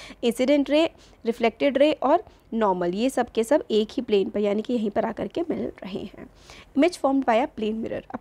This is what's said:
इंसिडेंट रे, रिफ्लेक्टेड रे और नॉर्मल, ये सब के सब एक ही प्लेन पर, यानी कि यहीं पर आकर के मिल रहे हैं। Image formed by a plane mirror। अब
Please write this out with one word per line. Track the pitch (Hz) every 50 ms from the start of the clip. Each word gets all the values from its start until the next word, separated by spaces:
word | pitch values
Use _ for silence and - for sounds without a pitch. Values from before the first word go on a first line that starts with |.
| - - - - -
इंसिडेंट | 233 220 - 254 247 294 285 269 277
रे, | 285 302 330 - - - - - - _ -
रिफ्लेक्टेड | 226 226 - 233 226 - - 285 285 240 262
रे | 285 311
और | - - - 262 311 359 - - - - _ - 220
नॉर्मल, | 226 220 196 185 180 175 175 180
ये | 202 233 269
सब | - 269 233 -
के | - 220 226
सब | - 285 311 - -
एक | 226 208 220 -
ही | - 269
प्लेन | 240 - 214 196 190 220
पर, | - 208
यानी | 214 202 202 220
कि | 220 - 247
यहीं | 233 214 202
पर | - 233 -
आकर | - - - - 208
के | - -
मिल | 349 311 - 190
रहे | 233 262 - - - 185 190 185
हैं। | - 202 - - - - _ - - - - - - _ - 269
Image | 302 359 359 -
formed | - 269 277 277 262
by | 254 226 220 262 -
a |
plane | - - 214 208 220
mirror। | 220 226 - - - - -
अब | - -